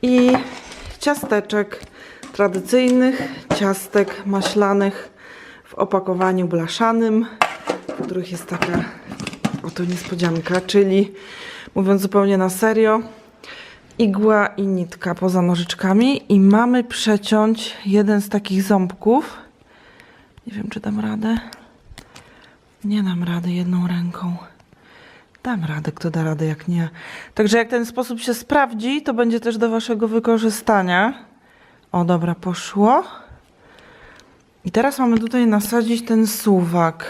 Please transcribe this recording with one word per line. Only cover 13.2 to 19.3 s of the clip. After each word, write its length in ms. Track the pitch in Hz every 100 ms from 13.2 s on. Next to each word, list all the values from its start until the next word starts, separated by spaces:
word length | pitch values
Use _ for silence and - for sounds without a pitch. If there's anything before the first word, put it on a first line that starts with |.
| - _ - - - - - -
igła 480 | 226 196 214 214 202
i 200 | - 196
nitka 480 | 185 175 - -
poza 280 | 175 185 185
nożyczkami 880 | 175 175 170 - 190 196 254 277 -
i 80 | 202
mamy 440 | 190 208 240 247
przeciąć 920 | 240 - 220 208 202 214 214 220 - - 202
jeden 340 | 202 208 208
z 80 | 202
takich 340 | 208 202 190
ząbków. 720 | 190 208 180 185 208 254 -